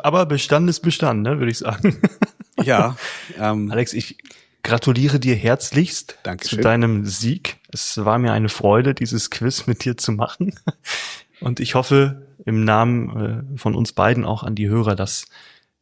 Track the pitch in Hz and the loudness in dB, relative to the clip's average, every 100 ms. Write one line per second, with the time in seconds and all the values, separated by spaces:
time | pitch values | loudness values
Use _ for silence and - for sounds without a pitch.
0 | 147 170 170 143 - 147 175 160 170 - | 0 2 2 0 2 4 4 2 0 0
1 | 156 110 110 147 120 117 113 104 202 - | 0 0 0 0 0 -2 -4 -4 -4 0
2 | 190 - - - - - 135 113 113 127 | 0 0 -6 -6 -12 -4 2 4 2 -2
3 | - - - - 107 107 104 107 - 113 | -12 -14 -14 -4 -2 0 -2 -2 -2 -4
4 | - - - - _ _ - 117 - 120 | -8 -12 -20 -20 _ _ -2 0 2 4
5 | 139 139 127 113 113 120 - 135 180 - | 4 2 2 2 2 0 0 0 0 -2
6 | - - 95 92 - - 117 117 117 107 | -12 -12 -10 -8 -4 0 2 4 4 2
7 | 101 95 113 170 - - _ - - - | -2 -2 -2 -2 -6 -10 _ -8 -6 -2
8 | 104 117 120 107 107 - 101 107 131 135 | 0 2 2 2 0 2 4 4 4 0
9 | 117 117 - - 117 - - 113 127 117 | -2 -2 -4 -2 -2 -2 -2 -2 -2 -4
10 | - 104 120 - 185 - - - - - | -2 -2 -2 -2 -4 -4 -8 -8 -8 -10
11 | - - - - 131 123 127 127 127 139 | -10 -14 -20 -8 -4 -4 0 0 4 4
12 | 139 139 - _ - 110 110 107 117 120 | 4 0 -14 _ -2 0 4 4 4 2
13 | 117 110 107 113 135 139 113 - 110 - | -2 -4 -4 -6 -8 -4 -2 0 -2 2
14 | 101 123 110 107 - 104 101 110 110 95 | 2 2 0 -4 -4 -2 0 2 2 0
15 | 98 - - - - _ _ _ | -2 -6 -10 -20 -20 _ _ _